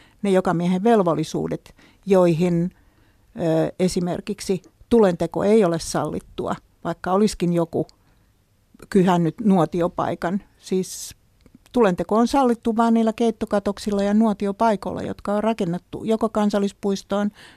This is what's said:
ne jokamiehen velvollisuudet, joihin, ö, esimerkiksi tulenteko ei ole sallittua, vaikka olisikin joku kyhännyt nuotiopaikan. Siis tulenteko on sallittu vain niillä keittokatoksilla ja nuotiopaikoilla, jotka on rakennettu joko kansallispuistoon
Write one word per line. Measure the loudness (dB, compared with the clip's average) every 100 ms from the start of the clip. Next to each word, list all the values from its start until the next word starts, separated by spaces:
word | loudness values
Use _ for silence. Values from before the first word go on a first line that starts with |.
| _ _
ne | 0
jokamiehen | 2 2 0 0 0
velvollisuudet, | 4 4 2 -2 -4 -6 -6 -8 -12 _ _ _ 2
joihin, | 4 4 4 0 0 -2 -8 _ _ _ _ _ -6
ö, | -2 0 -2 -2
esimerkiksi | -2 -2 -4 -6 -8 -8 -6 -6 -8 _ _
tulenteko | 4 4 2 -4 -2
ei | 2 4
ole | 4 0
sallittua, | -4 -4 -4 -8 -10 -8 -6 -8 _ _
vaikka | -10 -8 -2
olisikin | 2 2 0 0
joku | 0 0 -4 -6 _ _ _ _ _ _ _ _ -20 0
kyhännyt | 2 4 2 0 0
nuotiopaikan. | 2 2 2 0 -2 -2 -4 -4 -4 -4 -8 _
Siis | -4 -4 -4 -10 -16 -18 _ _ _ -20 _
tulenteko | 0 2 0 0 0
on | 2
sallittu | 2 2 0 -2 0
vain | 2
niillä | 2 0
keittokatoksilla | 0 -2 -2 -4 -2 -2 -6 -4 -2
ja | 2
nuotiopaikoilla, | 2 2 0 -4 0 0 0 -4 -6
jotka | -8 -8 -4
on | -2
rakennettu | -2 -2 -4 -6 -8 -8
joko | -4 -2 -2
kansallispuistoon | 0 0 0 -2 -4 -4 -4 -4 -2 -2 -6 -18